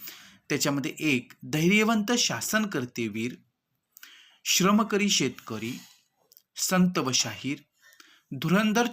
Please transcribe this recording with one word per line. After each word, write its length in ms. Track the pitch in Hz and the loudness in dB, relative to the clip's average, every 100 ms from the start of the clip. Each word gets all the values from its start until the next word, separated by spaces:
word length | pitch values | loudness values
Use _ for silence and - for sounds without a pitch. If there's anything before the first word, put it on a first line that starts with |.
| - - - - - | -20 -20 -20 -14 -6
त्याच्यामध्ये 460 | 147 151 143 156 - | -2 0 -2 -4 -4
एक, 340 | 151 127 - - 131 | 0 0 -2 -16 -4
धैर्यवंत 600 | 151 170 214 220 220 208 240 | 0 4 4 4 2 0 0
शासन 480 | - 117 - 220 214 | 0 -2 -2 -2 -2
करते 420 | 147 123 - 113 | -4 -6 -4 -6
वीर, 260 | 107 120 - _ _ _ _ _ _ - - - _ | -4 -8 -10 _ _ _ _ _ _ -20 -20 -20 _
श्रम 380 | - - 185 208 | -2 2 4 4
करी 260 | 214 202 202 | 2 0 2
शेतकरी, 720 | - 135 - - 110 113 - - _ _ _ _ _ _ - | 0 0 -4 -12 -10 -8 -10 -16 _ _ _ _ _ _ -6
संत 420 | - 185 180 175 | 0 4 4 2
व 120 | 131 | 0
शाहीर, 460 | 123 120 104 131 147 - _ _ - - _ - 135 | 0 -2 -4 -8 -8 -12 _ _ -20 -20 _ -14 -6
धुरंधर 480 | 160 190 220 214 240 | 2 2 4 2 0